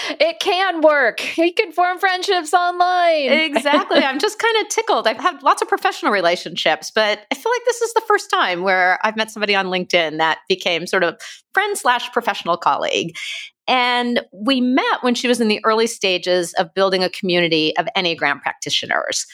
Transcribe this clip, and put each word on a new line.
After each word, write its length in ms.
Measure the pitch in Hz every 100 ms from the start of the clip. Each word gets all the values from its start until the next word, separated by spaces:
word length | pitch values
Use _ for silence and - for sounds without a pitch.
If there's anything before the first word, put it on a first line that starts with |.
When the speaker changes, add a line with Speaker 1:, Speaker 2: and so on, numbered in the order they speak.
| - 302
Speaker 1:
It 200 | 320 320
can 420 | - 359 381 339
work. 560 | 311 294 233 - - -
You 160 | 349
can 180 | 349 392
form 280 | 330 359 359
friendships 540 | 381 370 359 359 302
online. 760 | 359 349 359 359 359 339 311 262
Speaker 2:
Exactly. 680 | 302 320 285 277 302 - 339
Speaker 1:
<laughs> 40 |
Speaker 2:
I'm 160 | 277 262
just 200 | 415 -
kinda 280 | 453 440 -
tickled. 380 | - 453 269 220
I've 120 | 240
had 220 | 339 285
lots 180 | 277 403
of 60 | 370
professional 440 | 392 381 - 311
relationships, 800 | 202 170 180 170 - 170 156 -
but 260 | 220 214 208 -
I 40 | 262
feel 160 | 453
like 140 | 480 480
this 160 | 466
is 120 | 453
the 80 | 453 453
first 220 | 403 -
time 340 | 381 220 175
where 360 | 190 185 180 180
I've 120 | 220 220
met 160 | 214
somebody 240 | 220 202 196
on 120 | 185
LinkedIn 500 | 185 180 175 156 156
that 220 | 160 - -
became 380 | 185 190 165 180
sort 160 | 190
of 140 | 170 160 - - _
friend 240 | 381 403 403
slash 340 | 254 240 -
professional 460 | - 208 202 170 170
colleague. 580 | 151 135 80 101 165 - - - - _ -
And 540 | 254 247 247 240 240 -
we 260 | 185 214 262
met 420 | 247 269 480 -
when 140 | 247 240
she 120 | 247
was 120 | 247
in 80 | 220
the 160 | 208
early 240 | 220 220 226
stages 680 | - 190 180 180 180 170 -
of 180 | 170
building 300 | 190 196 185
a 60 | 180
community 680 | - 190 175 170 160 156 -
of 100 | 165 190
Enneagram 460 | 175 147 147 139
practitioners, 840 | - - 143 - - - - - -